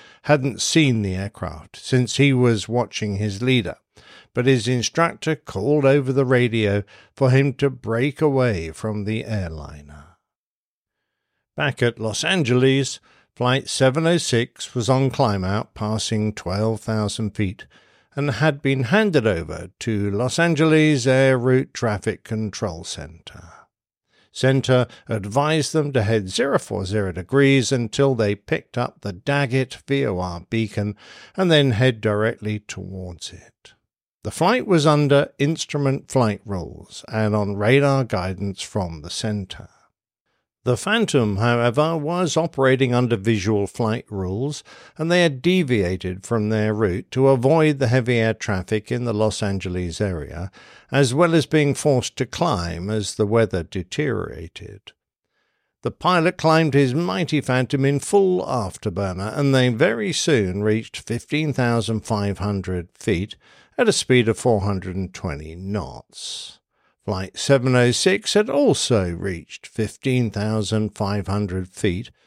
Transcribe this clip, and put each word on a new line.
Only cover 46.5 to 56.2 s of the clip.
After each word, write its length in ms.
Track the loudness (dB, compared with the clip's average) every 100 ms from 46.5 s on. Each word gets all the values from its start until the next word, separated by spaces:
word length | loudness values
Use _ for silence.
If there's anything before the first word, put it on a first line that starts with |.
| 0 0
route 360 | 2 0 0 -4
to 180 | 2 4
avoid 500 | 4 4 4 4 2
the 80 | 2
heavy 300 | 2 2 0
air 160 | 0
traffic 580 | -2 -4 -4 -2 -4 -2
in 140 | -4 -2
the 80 |
Los 280 | 0 0 0
Angeles 600 | -4 -4 -4 -4 -6 -4
area, 500 | -4 -4 -8 -10 -12 -12 -20 -20 _
as 220 | 2 2
well 200 | 4 4 4
as 100 | 2
being 280 | 2 2
forced 440 | 0 2 0 0 -6
to 80 | -8
climb 640 | -2 -2 0 -4 -6 -4
as 260 | -4 -4 -2
the 100 | 0
weather 380 | 2 2 0
deteriorated. 1300 | -4 -8 -8 -4 -4 -2 -6 -10 -14 -16 -18 -18 -20 _ _ _ _ _ _ _ _ _
The 80 | -10
pilot 440 | -4 0 2